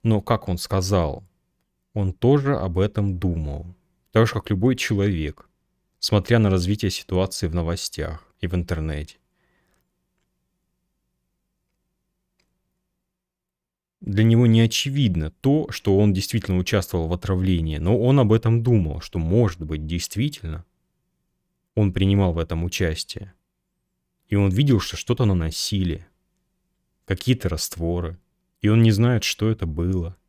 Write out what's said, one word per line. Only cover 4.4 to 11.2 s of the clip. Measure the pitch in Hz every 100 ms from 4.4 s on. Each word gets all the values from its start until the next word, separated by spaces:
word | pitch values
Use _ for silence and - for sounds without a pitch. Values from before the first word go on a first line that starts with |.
| -
любой | 98 117
человек, | 123 - 104 101 87 73 - - _ _ _ _ _
смотря | - 104 - 117
на | 104
развитие | 95 87 104 98
ситуации | - - 92 92 - 90
в |
новостях | 85 82 85 - - 76 78 _ _
и |
в | 87
интернете. | 90 85 80 78 76 73 - _ _ _ _ _ _ _ _ _ _ _ _ _ _ _ _ _ _ _ _